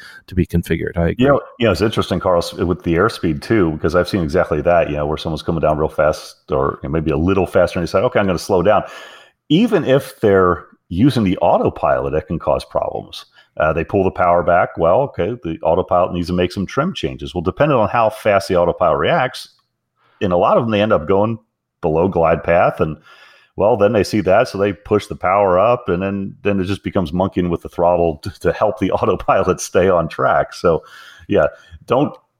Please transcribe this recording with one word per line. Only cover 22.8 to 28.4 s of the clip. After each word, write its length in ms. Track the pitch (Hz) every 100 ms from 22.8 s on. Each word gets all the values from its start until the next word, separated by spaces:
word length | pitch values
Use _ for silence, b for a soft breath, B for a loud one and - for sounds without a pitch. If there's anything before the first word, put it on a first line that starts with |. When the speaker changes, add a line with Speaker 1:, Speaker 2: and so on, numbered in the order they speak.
| 80 73 b b b b b -
Speaker 2:
well, 200 | 101 117
then 160 | 101
they 120 | 113
see 160 | 90 107
that, 260 | 90 101 127
so 100 | 98
they 160 | 101
push 360 | 92 - 104 -
the 80 | 76
power 420 | 90 98 98 90
up, 300 | 110 123 -
and 120 | 87
then, 360 | 98 98 98 -
then 180 | 101 98
it 60 | 90
just 180 | 95
becomes 280 | 95 101 80
monkeying 380 | 87 95 - 87
with 120 | 85
the 60 | -
throttle 500 | - 87 87 85 76
to, 120 | -
to 140 | -